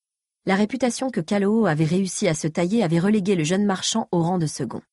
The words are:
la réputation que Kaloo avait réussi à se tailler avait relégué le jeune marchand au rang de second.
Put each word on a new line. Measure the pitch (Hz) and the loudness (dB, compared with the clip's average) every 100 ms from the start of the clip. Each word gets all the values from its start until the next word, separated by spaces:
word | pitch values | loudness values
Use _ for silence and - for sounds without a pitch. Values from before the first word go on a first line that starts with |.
| _ _ _ _ - | _ _ _ _ -2
la | 196 | 0
réputation | 214 247 254 - 262 | 0 0 -2 -2 -4
que | 202 | -4
Kaloo | 156 202 196 226 196 | -2 0 2 2 2
avait | 151 156 | 2 2
réussi | 180 190 - 180 | 0 -2 -2 -2
à | |
se | 151 156 | 0 -2
tailler | 180 175 233 | -2 0 2
avait | 165 170 | 2 2
relégué | 202 214 185 180 | 2 2 2 0
le | |
jeune | 151 190 202 | 2 0 0
marchand | 185 - 226 - | -2 -2 -4 -2
au | 175 | 0
rang | 165 185 | 0 0
de | 151 | -2
second. | - 120 - _ | -4 -8 -8 _